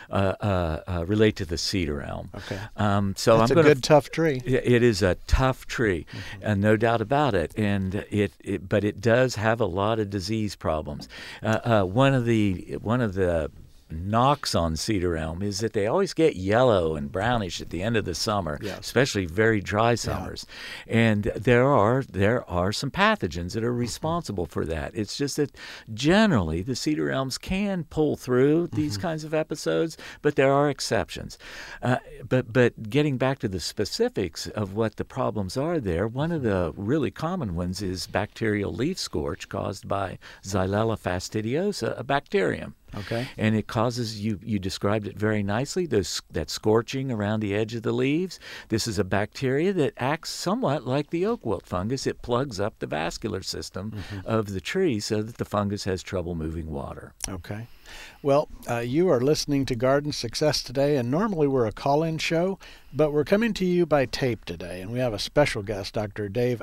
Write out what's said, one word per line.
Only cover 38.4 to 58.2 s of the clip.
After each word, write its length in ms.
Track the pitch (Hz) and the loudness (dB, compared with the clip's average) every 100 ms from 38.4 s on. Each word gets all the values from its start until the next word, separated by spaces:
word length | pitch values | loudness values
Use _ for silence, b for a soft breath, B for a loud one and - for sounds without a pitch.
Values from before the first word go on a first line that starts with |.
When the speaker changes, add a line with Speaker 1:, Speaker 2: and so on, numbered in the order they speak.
| 110 104 95 | -2 0 -2
Speaker 1:
leaf 260 | 87 147 190 | -2 -4 -4
scorch 480 | - 82 71 - - | -6 -4 -4 -6 -8
caused 400 | - 98 98 98 | -6 -6 -8 -6
by 320 | 98 95 92 B B | -4 -4 -8 B B
Xylella 560 | 98 98 95 101 113 104 | -4 -2 0 0 0 -2
fastidiosa, 960 | 92 90 - 110 107 139 202 - 113 - | -2 -4 -4 -4 -2 -2 -2 -2 -4 -4
a 60 | |
bacterium. 720 | 120 139 - 196 185 - - - - 101 | -2 -2 0 0 0 -2 -8 -14 -14 -12
Speaker 2:
Okay. 320 | 92 117 123 - | -6 -6 -6 0
Speaker 1:
And 180 | 110 110 | 2 2
it 120 | - | 0
causes, 540 | 110 120 120 110 110 | 0 0 0 -6 -4
you, 180 | 107 104 | -4 -4
you 160 | - 104 | -4 -4
described 480 | 92 - 101 107 101 | -2 -2 0 0 -2
it 100 | 101 | -2
very 260 | 107 107 | 0 0
nicely, 420 | 101 107 139 185 170 | 0 -2 -2 -4 0
those, 360 | 113 87 - - | 0 0 -4 -6
that 180 | 87 78 | -6 -6
scorching 600 | - 107 113 117 135 135 | -2 2 2 2 -4 -4
around 300 | 110 101 110 | -2 0 0
the 120 | 107 | 0
edge 220 | 101 110 117 | 0 -2 -4
of 80 | |
the 80 | 117 | -2
leaves. 480 | 120 131 151 185 - B B B | 0 0 0 -2 -8 B B B
This 180 | 110 - | -2 0
is 100 | 98 | -2
a 60 | |
bacteria 720 | 95 101 107 - 131 135 180 | 0 0 -2 -2 -2 0 0
that 200 | 185 135 - | 0 0 -2
acts 320 | 127 160 - | -4 -4 -6
somewhat 560 | - 170 233 190 139 117 | -6 -2 0 0 0 0
like 220 | 139 147 | -2 -2
the 160 | 170 196 | -2 -2
oak 200 | 233 117 | -2 -2
wilt 200 | 95 - | -4 -2
fungus. 420 | 90 101 135 127 | -4 -2 -2 -4
It 140 | - | -4
plugs 380 | - 120 143 95 | 0 0 0 -2
up 200 | 104 - | -4 -4
the 80 | 123 | -6
vascular 540 | 143 165 - 113 95 | -4 -4 -4 -6 -6
system 480 | - 85 - 95 104 104 | -6 -10 -10 -10 -8 -10
Speaker 2:
Mm-hmm. 220 | - 101 92 | -10 -8 -2
Speaker 1:
of 260 | 113 101 | -2 0
the 80 | 95 | -6
tree 380 | - 190 185 104 | -4 0 0 0
so 220 | - 107 | -2 -2
that 160 | 110 - | -2 -6
the 80 | 104 | -2
fungus 380 | 104 101 101 | 0 0 -2
has 180 | 101 92 | -2 -4
trouble 320 | - 95 85 85 | -4 -6 -4 -4
moving 360 | 78 82 78 | -4 -6 -6
water. 420 | 71 80 80 - - - | -8 -8 -12 -16 -10 -10
Speaker 2:
Okay. 400 | 95 - 104 117 B B B B B | -8 -10 -12 -12 B B B B B